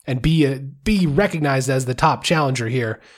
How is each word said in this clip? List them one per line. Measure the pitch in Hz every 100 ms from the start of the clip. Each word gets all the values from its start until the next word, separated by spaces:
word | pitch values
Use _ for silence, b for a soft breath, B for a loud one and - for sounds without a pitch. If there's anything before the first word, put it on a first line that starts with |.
| -
and | 131
be | 151 160
a, | 139 131
be | 139 - - 208 170
recognized | 139 202 170 147 135 127
as | 131 127
the |
top | 123 160 123
challenger | - 160 143 127 113
here. | 127 113 107 b